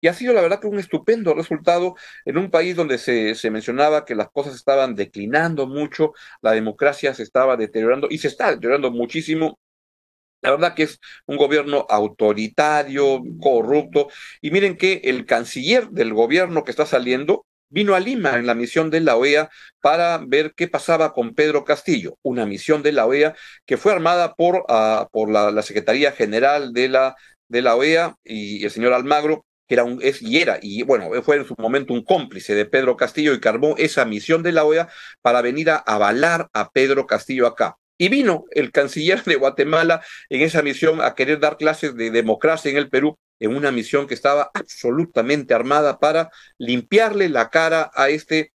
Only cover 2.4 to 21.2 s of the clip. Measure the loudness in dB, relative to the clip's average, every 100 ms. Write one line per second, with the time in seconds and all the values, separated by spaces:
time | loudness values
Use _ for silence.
2.4 | 0 0 0 -2 -2 -2 0 0 0 -2
3.4 | -4 -4 -6 0 2 2 -2 -6 -4 -4
4.4 | -8 -6 0 2 0 -2 -8 -6 -4 -2
5.4 | -2 -2 -4 -4 -8 -2 -2 -2 -20 -4
6.4 | 0 0 -2 0 0 0 -4 -4 -4 0
7.4 | 2 2 -2 -2 0 0 -2 -4 -6 -2
8.4 | -2 0 0 0 0 -4 -6 -6 -4 -2
9.4 | -4 -6 _ _ _ _ _ _ _ _
10.4 | -2 0 0 0 -4 -4 -20 -20 -10 0
11.4 | 2 2 0 -4 0 0 0 0 0 0
12.4 | -4 0 0 0 -2 0 0 0 -4 -4
13.4 | 0 2 2 0 2 -2 -2 -6 -20 -12
14.4 | -2 0 0 0 -2 0 -2 -4 0 -2
15.4 | -2 -8 0 0 0 -2 -2 2 2 2
16.4 | 0 -2 -4 -4 0 0 0 -4 0 -4
17.4 | _ _ _ -2 0 0 0 -2 0 0
18.4 | 0 -2 -2 -2 0 0 2 4 4 2
19.4 | 0 -8 -20 _ 2 2 0 -2 0 0
20.4 | 0 -4 -4 -4 0 2 2 0